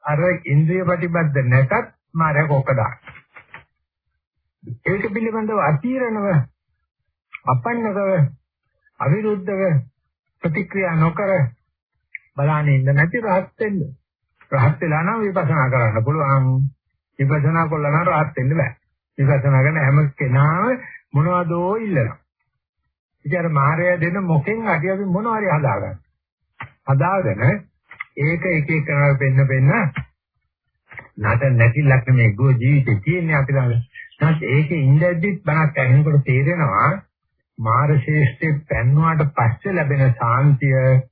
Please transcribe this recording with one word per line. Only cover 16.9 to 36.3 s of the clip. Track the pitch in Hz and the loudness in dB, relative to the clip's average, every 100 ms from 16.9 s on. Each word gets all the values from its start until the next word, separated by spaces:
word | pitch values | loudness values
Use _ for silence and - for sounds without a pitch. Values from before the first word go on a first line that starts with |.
| _ _ _ | _ _ _
විපස්සනා | 139 151 147 165 160 | -2 0 0 0 -2
කළා | 156 147 | -2 0
නම් | 151 175 | 0 0
රහත් | 156 151 - | 0 -2 -2
වෙන්න | 131 160 | -2 0
බෑ. | 123 - _ _ _ - | -2 -6 _ _ _ -2
විපස්සනා | 139 139 139 135 | 0 2 2 2
කරන | 135 156 | 2 0
හැම | 139 143 151 | 2 2 2
කෙනාම | - 143 127 147 160 214 254 - - _ | -2 -2 2 2 2 -2 -4 -8 -20 _
මොනවදෝ | - 160 180 175 170 185 214 | -2 0 0 -2 -2 -2 -4
ඉල්ලනවා. | 220 170 113 - _ _ _ _ _ _ _ _ _ _ - | -2 -2 -2 -6 _ _ _ _ _ _ _ _ _ _ -6
ඉතින් | 175 | -4
අර | 170 | -2
මායя | 147 135 160 180 175 | 0 0 0 0 0
දෙන | 160 185 | -2 -4
මොකෙන් | 185 160 165 220 | -2 -2 0 -4
හරි | 220 165 170 | -2 -2 -2
අපි | 190 196 | -4 -2
මොනවා | 180 226 220 | -2 -2 -4
හරි | 202 | -2
හදාගන්න. | 151 143 101 98 95 _ _ _ _ _ _ - _ | 0 0 -4 -6 -12 _ _ _ _ _ _ -20 _
හදාගෙන | - 135 170 196 185 98 117 202 - _ _ - - - | -2 0 0 0 -2 0 0 -2 -6 _ _ -20 -18 -6
ඒක | 143 170 185 | -4 -2 -2
එක | 165 143 | -4 -2
එක | 160 143 | -4 -2
කරලා | 143 143 139 | 0 2 2
පෙන්න | 139 131 | 2 2
පෙන්න | 139 135 135 214 175 - - _ _ _ _ _ _ _ _ - - - | 2 2 2 2 0 -4 -14 _ _ _ _ _ _ _ _ -20 -20 -8
නට | 104 113 139 | -2 0 2
නැතිලක් | 123 117 117 147 131 123 | 4 4 4 2 2 2
නෙමේ | 127 120 | 2 4
ගෝ | 101 131 | 2 2
ජීවිතේ | 127 123 147 120 107 | 2 2 2 2 -2
තියෙන්නේ | 120 180 165 151 | 0 -2 0 -2
අපි | 135 | 0
ළඟ. | 139 127 117 120 - - _ | 0 0 -2 -4 -14 -20 _
නැත් | 151 156 | 0 0
ඒකේ | 107 131 151 165 | 0 0 2 0
ඉඳද්දිත් | 135 147 180 175 196 185 | 4 4 4 0 -2 -2
බණක් | - 151 156 - | -2 0 0 0
ඇහෙනකොට | 127 131 151 147 | 4 4 4 2
තේරෙනවා | 135 | 2